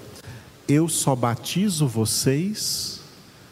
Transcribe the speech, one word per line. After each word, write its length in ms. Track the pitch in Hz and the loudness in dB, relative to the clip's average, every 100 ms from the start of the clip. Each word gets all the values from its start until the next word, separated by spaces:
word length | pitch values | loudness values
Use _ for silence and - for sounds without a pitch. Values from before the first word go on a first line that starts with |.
| - - - - - - - | -16 -18 -18 -18 -20 -16 2
eu 220 | 143 165 | 4 4
só 260 | - - | 2 2
batizo 720 | 127 120 113 - 165 208 160 147 | 2 2 -2 -2 0 0 2 0
vocês 1120 | 110 110 - 139 139 185 214 - - - - - - - - - | 2 0 2 2 2 0 -4 -4 -4 -6 -10 -16 -20 -20 -20 -20